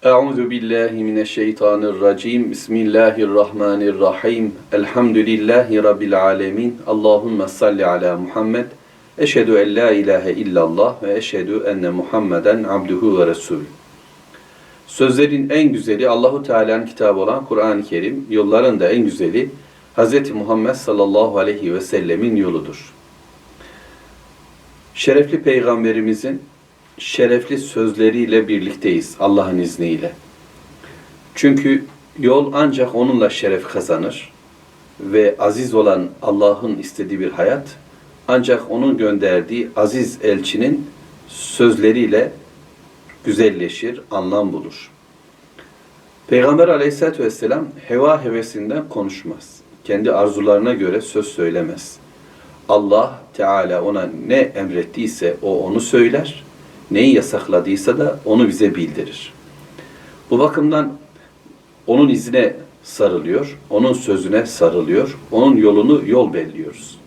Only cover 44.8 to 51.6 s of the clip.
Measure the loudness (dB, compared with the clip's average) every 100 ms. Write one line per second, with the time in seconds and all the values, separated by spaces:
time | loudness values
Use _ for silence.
44.8 | -20 _ _ _ _ _ _ -20 -20 _
45.8 | -20 _ _ _ 0 2 4 6 6 4
46.8 | 2 0 -2 0 -4 -2 -4 -2 -4 -12
47.8 | -4 0 2 2 0 -6 -6 -8 -6 -6
48.8 | -6 -8 -8 -10 -14 -14 -16 -20 -20 -20
49.8 | -6 -2 0 2 0 0 2 2 2 -2
50.8 | -2 -2 -4 -4 -6 -4 -2 -2